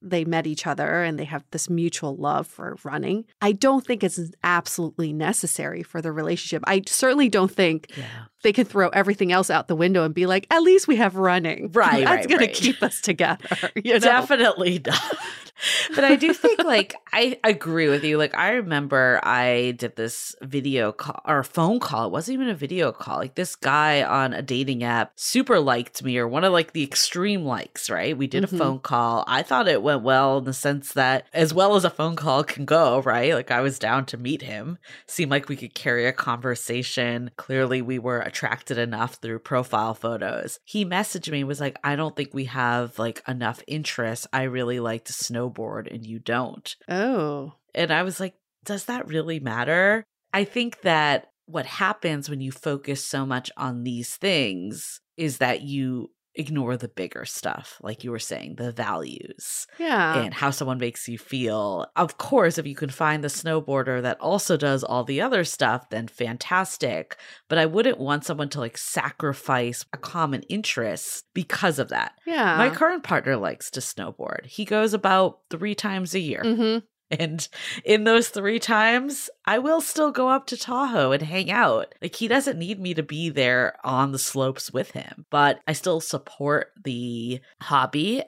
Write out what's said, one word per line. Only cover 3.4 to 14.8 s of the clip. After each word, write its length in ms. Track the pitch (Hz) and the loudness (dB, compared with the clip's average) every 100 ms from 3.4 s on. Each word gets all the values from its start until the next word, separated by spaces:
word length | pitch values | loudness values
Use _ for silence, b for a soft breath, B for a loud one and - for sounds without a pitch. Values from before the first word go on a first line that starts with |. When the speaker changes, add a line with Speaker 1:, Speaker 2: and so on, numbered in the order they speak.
Speaker 1:
I 120 | 202 | 0
don't 340 | 202 269 269 - | 4 4 4 2
think 160 | 226 | 0
it's 160 | 190 180 165 - | -2 -2 -8 -4
absolutely 720 | 175 175 170 - 165 - 160 | 0 0 0 -4 -4 -2 -4
necessary 720 | 151 156 - 165 - 147 175 | -2 -2 0 -2 -4 -6 -8
for 180 | 165 165 | -8 -8
the 80 | 160 | -6
relationship. 540 | 156 156 170 - 160 - | -2 -2 -2 -2 -2 2
I 160 | 190 190 | 2 2
certainly 420 | - 262 277 262 | 2 4 6 6
don't 220 | 196 190 | 6 4
think 400 | - 180 160 - 143 | 4 2 2 -4 -14
Speaker 2:
Yeah. 80 | 117 117 113 _ | -12 -14 -18 _
Speaker 1:
they 100 | 220 | 4
can 120 | 208 | 4
throw 240 | 240 202 180 | 4 4 4
everything 420 | - 196 196 185 | 4 2 2 4
else 200 | 180 185 | 4 4
out 180 | 156 - | 2 2
the 80 | 160 | 2
window 280 | 175 190 | 4 4
and 80 | 160 | 2
be 140 | 165 180 | 2 2
like, 220 | 190 - | 2 4
"At 120 | 330 | 6
least 240 | 330 381 392 | 8 8 8
we 80 | 233 | 4
have 180 | 208 | 4
running." 560 | 185 185 180 165 - 196 | 4 4 4 2 -4 0
Speaker 2:
Right, 320 | 196 180 139 | 4 6 6
Speaker 1:
<laughs> 0 | |
That's 220 | 135 359 - | 6 4 4
Speaker 2:
right, 20 | |
Speaker 1:
gonna 120 | 349 226 | 4 4
Speaker 2:
right. 60 | |
Speaker 1:
keep 280 | - 254 - | 4 2 2
us 180 | - - | -2 0
together, 380 | - 165 170 - - | -2 2 0 0 -4
<laughs> 280 | - - - | -4 -4 -2
you 160 | 226 | 2
know? 40 | 240 | 6
Speaker 2:
Definitely 840 | 262 247 254 269 233 185 180 180 | 6 6 6 4 6 4 2 0